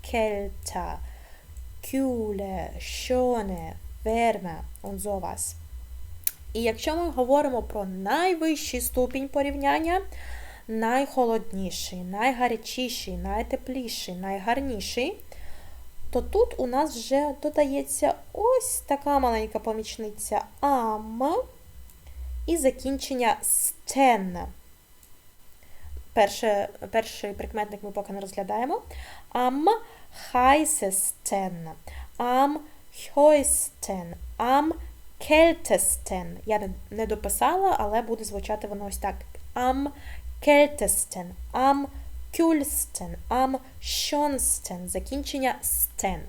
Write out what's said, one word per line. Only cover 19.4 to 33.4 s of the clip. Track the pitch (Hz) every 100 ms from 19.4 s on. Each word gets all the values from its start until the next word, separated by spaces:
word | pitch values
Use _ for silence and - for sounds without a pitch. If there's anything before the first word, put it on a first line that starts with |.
| 220 233
помічниця | 226 220 214 - 214 208 - 208 - -
«ам» | 285 269 226 214 220 226 277 427 523 - - - - - - - - - -
і | 330
закінчення | 269 254 254 277 - 262 233 -
«стен». | - - - - - 262 269 220 185 175 - - - - _ - - - - - - - - - - - -
Перше, | 240 202 - 226 202 - - 190
перший | 226 220 - 202
прикметник | 196 - 214 208 202
ми | 208
поки | 202 202
не | 196
розглядаємо. | 196 - 196 214 254 440 - - - - -
«Am | 233 254 269 330 440 - - - - -
heißesten», | 247 254 294 294 - 196 190 - - - 196 190 170 160 160 - - - -
«am | 240 254 285 302 - - - - -
höchsten», | - 302 302